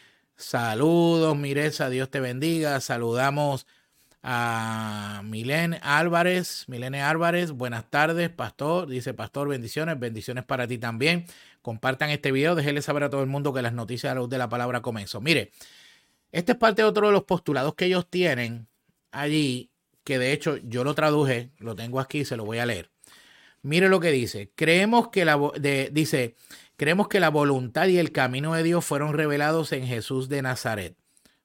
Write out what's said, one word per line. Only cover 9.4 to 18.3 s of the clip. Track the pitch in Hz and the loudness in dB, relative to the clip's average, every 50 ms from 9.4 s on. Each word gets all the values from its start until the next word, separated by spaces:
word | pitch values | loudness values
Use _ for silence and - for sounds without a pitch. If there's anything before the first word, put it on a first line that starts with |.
| 143 143 | -4 -2
bendiciones, | 139 127 113 110 - 156 160 170 160 131 | -4 -4 -6 -6 -6 -4 -4 -4 -4 -4
bendiciones | 123 117 113 104 - 131 120 123 117 | -6 -6 -8 -8 -8 -8 -8 -8 -6
para | - 135 127 123 117 | -4 -4 -4 -2 -4
ti | 127 | -4
también". | 113 120 117 117 113 139 160 175 175 170 - - - - - _ _ | -6 -6 -6 -2 0 2 2 2 2 -2 -8 -16 -20 -20 -20 _ _
Compartan | _ 120 113 110 - 131 127 - 156 151 | _ -10 -8 -2 -2 -2 0 0 0 -2
este | 147 143 - 143 | -2 -2 0 0
video, | 135 135 147 165 175 | 2 2 2 2 2
déjenle | 160 139 147 143 147 | 2 0 0 0 0
saber | - - 143 147 143 | -2 -2 0 0 0
a | 135 | 0
todo | 139 143 | 0 -2
el | 135 135 | -2 -2
mundo | 139 143 143 147 127 | -2 -2 -2 -2 -2
que | 131 | -2
las | 123 117 | -2 -2
noticias | 120 120 113 - 123 117 - 131 | -4 -4 -6 -6 -6 -6 -4 -4
a | 131 | -2
la | 131 | -2
luz | 123 120 | -4 -4
de | 135 127 | -2 -4
la | 123 110 | -2 -2
palabra | 120 120 123 127 123 120 | -2 -2 -2 -2 -2 -4
comenzó. | 117 127 113 110 98 - - 104 | -4 -6 -6 -6 -8 -10 -10 -4
Mire, | 113 160 160 127 101 - _ - - - - - - - _ _ _ _ _ _ _ _ | 0 2 2 2 2 -2 _ -20 -20 -20 -20 -20 -20 -20 _ _ _ _ _ _ _ _
este | - 175 175 247 | -6 -2 0 0
es | 247 247 | 2 4
parte | 226 226 214 226 | 4 4 4 4
de | 220 214 | 4 4
otro | - 208 208 | 4 4 4
de | 208 202 | 4 4
los | 185 - | 4 4
postulados | - 185 170 - 156 143 127 135 151 - | 2 0 0 0 0 0 0 0 -2 -2
que | - 180 | 0 0
ellos | 180 185 180 170 - | 2 2 2 0 0
tienen | - 180 180 160 | 0 2 2 2